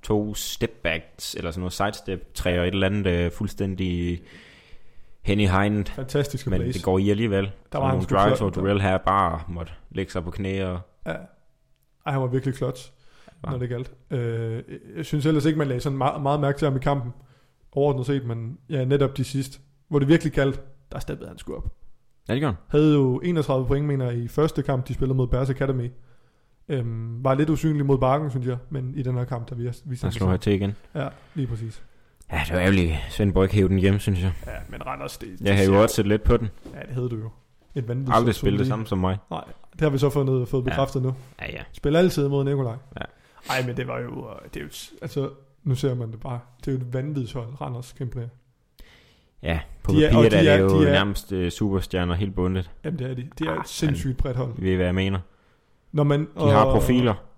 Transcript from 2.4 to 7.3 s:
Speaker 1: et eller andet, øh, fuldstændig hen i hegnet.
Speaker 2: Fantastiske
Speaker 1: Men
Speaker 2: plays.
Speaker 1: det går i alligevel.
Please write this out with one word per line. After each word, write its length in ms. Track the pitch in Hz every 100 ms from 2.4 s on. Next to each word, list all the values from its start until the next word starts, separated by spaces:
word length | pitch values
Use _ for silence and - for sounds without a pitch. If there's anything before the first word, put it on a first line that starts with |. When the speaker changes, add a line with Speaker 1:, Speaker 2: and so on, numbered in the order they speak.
| 92 87
Speaker 1:
et 40 | 87
eller 120 | 98 95
andet, 200 | 104 98
øh, 240 | 87 87
fuldstændig 920 | - 104 - 98 92 92 87 87 85 - - - - - - - - - -
hen 180 | - 104
i 60 | 101
hegnet. 420 | 95 101 104 98
Speaker 2:
Fantastiske 640 | - 127 143 139 - -
Speaker 1:
Men 100 | 95
Speaker 2:
plays. 140 | 123
Speaker 1:
det 100 | 120
går 140 | 95 95
i 120 | 101
alligevel. 340 | 104 113